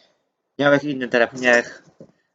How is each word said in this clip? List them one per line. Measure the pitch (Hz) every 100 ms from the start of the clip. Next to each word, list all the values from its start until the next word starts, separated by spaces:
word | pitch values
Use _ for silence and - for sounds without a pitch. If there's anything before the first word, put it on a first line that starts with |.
| _ _ _ _ _ -
Miałem | 143 143
inny | 143 131 123
telefon, | 123 113 127
miałem | 127 120 - - _ - - _ _